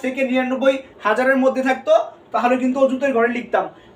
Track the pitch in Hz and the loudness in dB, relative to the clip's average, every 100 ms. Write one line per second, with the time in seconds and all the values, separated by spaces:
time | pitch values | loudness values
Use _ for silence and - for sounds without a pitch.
0 | 254 262 254 254 247 254 269 269 - - | -6 -2 -2 0 -2 0 0 0 -4 -6
1 | 208 220 254 262 262 262 254 240 302 320 | -2 0 2 2 2 0 -2 -2 2 2
2 | - - - 226 247 254 254 269 262 262 | 0 -12 -6 -2 0 0 0 2 0 0
3 | 277 233 233 240 - 190 - - - | -2 0 0 -2 -4 -4 -4 -8 -20